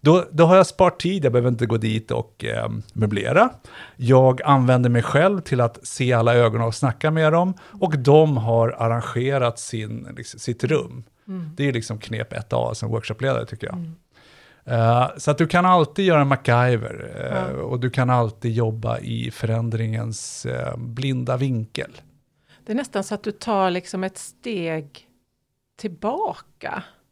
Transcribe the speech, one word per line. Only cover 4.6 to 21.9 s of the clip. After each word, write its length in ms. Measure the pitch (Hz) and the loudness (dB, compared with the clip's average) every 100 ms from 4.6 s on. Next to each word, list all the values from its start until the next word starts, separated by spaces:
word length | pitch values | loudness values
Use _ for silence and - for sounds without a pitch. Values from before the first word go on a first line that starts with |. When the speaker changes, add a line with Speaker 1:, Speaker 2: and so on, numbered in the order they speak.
| 127 127 123 | 6 4 4
Speaker 1:
mig 140 | 120 | 2
själv 380 | - 143 185 196 | 2 2 2 0
till 200 | - 127 | -2 0
att 260 | 117 - - | 0 -2 -14
se 260 | - 127 | -4 0
alla 220 | 120 117 120 | 2 4 4
ögon 260 | 117 113 | 4 2
och 140 | 117 - | -4 0
snacka 360 | 135 113 156 | -2 0 -2
med 220 | 160 156 | 2 2
dem. 200 | 165 185 185 | 4 0 -4
Och 360 | - 202 190 151 | -12 -4 -2 0
de 400 | 127 147 156 131 | 6 8 8 2
har 320 | 110 117 113 | 2 2 2
arrangerat 920 | - 117 117 - 117 131 139 123 - | 0 -2 -2 -4 -4 -2 0 -2 -4
sin, 480 | - 113 107 113 - 127 | -10 -10 -8 -12 -12 -16
liksom, 220 | 120 110 | -16 -12
sitt 240 | - 120 | -8 -4
rum. 400 | 127 156 87 123 - _ - | 0 0 -2 -14 -18 _ -14
Speaker 2:
Mm. 220 | 185 160 160 | -12 -10 -4
Speaker 1:
Det 120 | 143 | -2
är 40 | |
liksom 240 | 117 110 110 | -2 -6 -10
knep 340 | - 113 117 | -8 -8 -8
ett 200 | - 110 | -10 -4
A 180 | 120 - 110 | -2 -2 -4
som 140 | 110 | -6
workshopledare, 560 | 113 - - 135 123 110 | -6 -6 -6 -2 -4 -6
tycker 220 | 110 - | -10 -10
jag. 80 | 180 | -10
Speaker 2:
Mm. 200 | 165 165 _ _ _ _ _ _ - | -12 -16 _ _ _ _ _ _ -6
Speaker 1:
Eh, 420 | 120 113 120 131 - | 0 2 4 2 -2
så 140 | - | -2
att 60 | 147 | 0
du 100 | 160 | 2
kan 180 | 175 185 | 4 4
alltid 400 | 180 147 - 190 | 4 2 0 2
göra 160 | 156 | 4
en 60 | 139 | 4
MacGyver, 840 | 135 - 120 123 117 - - - - - | 2 2 4 4 0 -2 -10 -12 -10 -6
eh, 240 | - - 65 | -4 -4 -6
Speaker 2:
Ja. 60 | |
Speaker 1:
och 160 | 92 127 | -6 -4
du 100 | 123 | -2
kan 200 | 127 123 | 0 2
alltid 420 | 123 113 - 120 | 2 0 -2 -4
jobba 460 | 113 113 110 110 117 | 0 -2 -2 -4 -4
i 320 | - 117 120 | -6 -6 -6
förändringens, 1120 | - 110 113 117 110 113 113 113 110 - - 123 | -6 -4 -2 -2 -2 -4 -4 -6 -8 -12 -10 -8
eh, 320 | 123 - - | -6 -6 -8
blinda 600 | 120 117 135 127 123 127 | -10 -6 -4 -4 -2 -2
vinkel. 540 | 139 127 117 - - | -2 -2 -4 -8 -10